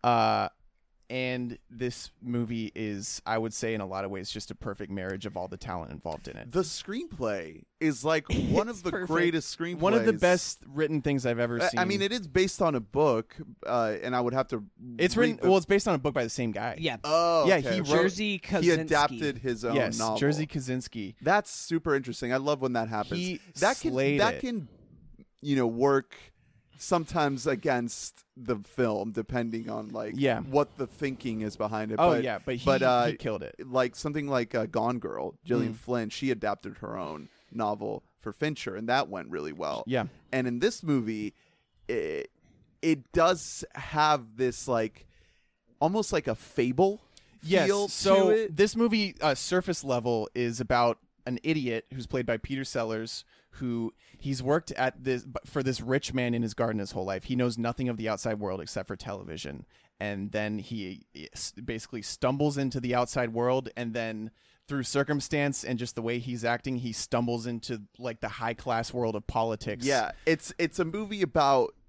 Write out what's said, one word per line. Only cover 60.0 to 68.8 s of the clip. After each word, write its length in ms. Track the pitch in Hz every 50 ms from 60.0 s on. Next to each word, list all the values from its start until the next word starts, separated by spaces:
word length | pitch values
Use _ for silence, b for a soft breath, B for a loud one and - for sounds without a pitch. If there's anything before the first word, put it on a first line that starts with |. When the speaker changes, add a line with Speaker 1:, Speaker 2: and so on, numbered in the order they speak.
| 104 104 101 98 98 104
Speaker 1:
then 280 | 104 107 107 107 107 104
he, 460 | 98 - 120 110 98 90 95 71 - _ _
he 140 | 73 76 - -
s-, 200 | - - - _
basically 500 | 98 120 120 117 110 - - - 113 101
stumbles 540 | - - - - 127 135 139 147 151 139
into 220 | 139 139 131 123 131
the 140 | 120 120 123
outside 400 | 123 123 - - 127 123 117 113
world, 360 | 117 120 127 127 135 127 123 -
and 180 | 117 120 117 110
then 340 | 120 113 113 110 107 110 110 b b b b b b b
through 160 | - 143 139 123
circumstance 800 | - - 139 139 151 147 143 - - 156 147 143 143 135 - -
and 160 | - 127 113
just 160 | 123 117 -
the 60 | 120 113
way 160 | 117 120 120
he's 260 | 117 131 120 117 113
acting, 320 | 117 120 120 - 135 127
he 140 | 120 127 117
stumbles 560 | 110 - - - - 120 120 120 120 117 113
into, 340 | 123 117 113 - - 123 110 101 - _
like, 220 | - 120 123 113 _
the 100 | - 107
high 240 | 107 - 117 117 117
class 400 | - - 127 117 113